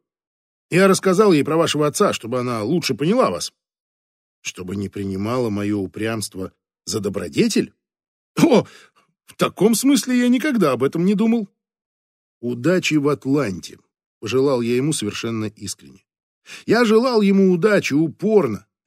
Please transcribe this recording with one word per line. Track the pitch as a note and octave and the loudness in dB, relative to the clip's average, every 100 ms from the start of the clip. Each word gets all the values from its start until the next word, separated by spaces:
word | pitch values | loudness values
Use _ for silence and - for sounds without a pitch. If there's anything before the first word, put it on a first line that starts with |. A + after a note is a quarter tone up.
| _ _ _ _ _ _ _ | _ _ _ _ _ _ _
Я | D#3 F#3+ | 2 4
рассказал | F#3+ F#3+ F3+ G#3+ | 4 2 4 4
ей | D#3+ | 4
про | C3+ D#3+ | 2 0
вашего | E3 D3 D3 | 0 0 -2
отца, | - G3 | 0 0
чтобы | G#2+ A2 B2 | 0 -6 -6
она | B2 A#2 | -4 -4
лучше | G#2+ E3+ - G#2+ | -2 -2 -2 -2
поняла | D3 A#3+ C#3 | 0 0 0
вас». | F2 - - _ _ _ _ _ _ _ _ | -2 -8 -14 _ _ _ _ _ _ _ _
«Чтобы | - - F2+ G2 | -16 -12 -10 -8
не | F#2+ | -8
принимала | G2+ G2 F#2+ G#2 B2 A#2+ | -8 -8 -6 -4 -2 -2
моё | G2+ G#2 G#2 | -4 -4 -4
упрямство | F#2 G2+ A2 A2+ G2 F#2 F#2 - _ _ - | -6 -6 -6 -6 -8 -10 -12 -14 _ _ -10
за | A2 | -6
добродетель? | G2 F#2 F2+ - A3 A3 - _ _ _ _ _ _ - | -4 -6 -4 -2 0 0 -4 _ _ _ _ _ _ 0
О, | D#4+ A3+ - - _ _ _ _ _ | 4 4 0 -6 _ _ _ _ _
в | - | -4
таком | C4 - A3 A3 | -4 0 0 2
смысле | C4+ C#4 - B3 | 2 0 0 0
я | B3 | 2
никогда | B3 D4+ A#3+ D#3 | 0 0 0 0
об | B2 | 0
этом | C3+ E3 F3+ | -2 0 0
не | |
думал». | G#3 A3+ A#3 G3+ _ _ _ _ _ _ _ _ _ | 2 0 0 -4 _ _ _ _ _ _ _ _ _
«Удачи | A#2+ A#2+ C3 F3+ - D3+ | -8 -4 0 0 0 0
в | C#3+ | 0
Атланте», | C#3+ C3+ C#3+ A#2+ F#2 - - _ _ _ _ | -2 -2 -2 -2 -6 -12 -20 _ _ _ _
пожелал | A2+ B2+ C#3 B2+ | -4 0 0 0
я | A#2 A#2+ | 0 0
ему | C#3+ | -2
совершенно | D3+ G#2 - A#2 A2+ A2 | -2 -4 -6 -6 -6 -6
искренне. | - F#2+ - C#2 B1+ _ _ _ _ - - - | -8 -14 -14 -18 -20 _ _ _ _ -20 -10 0
Я | A3 A#3+ | 2 4
желал | A3 B3+ A#3 | 4 4 2
ему | G3 G3 F#3+ | 4 4 4
удачи | F3+ G#3 G3+ - | 4 2 2 2
упорно, | C#3 D#3+ - G3+ G#3+ C#3 G2+ - _ | 0 0 -2 0 2 2 -2 -10 _